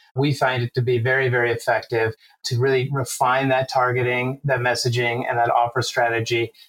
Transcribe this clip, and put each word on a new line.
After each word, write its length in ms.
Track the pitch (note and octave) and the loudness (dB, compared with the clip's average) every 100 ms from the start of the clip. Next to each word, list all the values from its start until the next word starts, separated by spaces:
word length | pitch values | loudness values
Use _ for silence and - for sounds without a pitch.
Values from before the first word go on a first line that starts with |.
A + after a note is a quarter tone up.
| _ C3 | _ -2
we 160 | D3 | 0
find 300 | C3+ C3+ A#2+ | 2 0 0
it 140 | A#2+ - | -2 -2
to 60 | |
be 180 | A#2+ A#2+ | 0 2
very, 280 | B2 C3 C3 | 2 2 2
very 240 | B2 A#2+ | 2 0
effective 600 | A#2 - A2+ - A#2 A2+ - - _ | 0 0 -2 0 -2 -2 -4 -14 _
to 160 | - A#2+ | -4 0
really 300 | C3+ C3 C3 | 2 2 0
refine 580 | C#3 B2 - B2+ C3 C3+ | -4 -4 -2 0 0 2
that 180 | C3 C3 | 0 0
targeting, 720 | C3+ B2 B2 B2 B2 B2+ C3+ | 0 0 0 0 0 -2 -4
that 160 | C#3 B2+ | -2 0
messaging, 680 | B2 A#2+ B2 A#2+ A#2+ A#2+ B2 | 0 0 0 0 0 -2 -2
and 120 | A#2+ | 0
that 100 | A#2 | 2
offer 320 | A#2+ A#2+ A#2+ | 2 2 0
strategy 720 | A#2 - A#2 A2+ A2+ A#2 A2+ - | -2 0 0 0 -2 -2 -2 -8